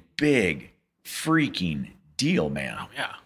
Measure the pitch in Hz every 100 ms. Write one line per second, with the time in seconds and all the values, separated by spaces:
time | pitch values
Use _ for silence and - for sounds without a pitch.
0 | - - 147 135 92 69 - _ _ _
1 | - - 156 160 147 - 90 71 62 -
2 | _ - 143 180 76 71 65 - - -
3 | 117 -